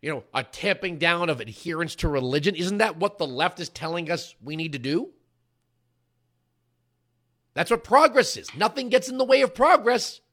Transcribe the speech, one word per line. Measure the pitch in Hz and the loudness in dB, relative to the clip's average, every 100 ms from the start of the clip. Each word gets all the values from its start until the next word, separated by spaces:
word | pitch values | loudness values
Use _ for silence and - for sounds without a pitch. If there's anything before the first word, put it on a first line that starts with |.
you | 139 | -8
know, | 143 - | -10 -6
a | 131 | -6
tamping | 135 - 202 190 190 165 | -6 -6 -4 -4 -4 -2
down | 170 170 170 | 0 2 0
of | 135 | -4
adherence | 110 107 170 160 165 - | -6 -12 -8 -6 -6 -4
to | 165 | -2
religion. | 143 127 143 156 | 0 0 0 0
Isn't | 170 175 208 | -2 -4 0
that | 220 165 | 0 0
what | 202 - | -4 -4
the | 151 | -6
left | 127 175 180 | -2 -2 -2
is | 165 | -14
telling | - 160 170 160 | -10 -8 -6 -4
us | 156 - - | -6 -6 -16
we | 117 | -10
need | 156 165 | -8 -6
to | 143 | -6
do? | 123 160 359 _ _ _ _ _ _ _ _ _ _ _ _ _ _ _ _ _ _ _ _ _ _ _ _ | -2 -2 -4 _ _ _ _ _ _ _ _ _ _ _ _ _ _ _ _ _ _ _ _ _ _ _ _
That's | - 165 | -6 0
what | 226 | -2
progress | - 247 311 277 208 - | 4 6 6 4 2 -2
is. | - | -12
Nothing | 139 214 - 247 | -2 -2 -2 0
gets | 254 262 | 0 0
in | 254 | -4
the | |
way | 254 269 | 4 4
of | 262 | 4
progress. | - 277 320 220 247 - - _ | 2 4 6 4 0 -2 -12 _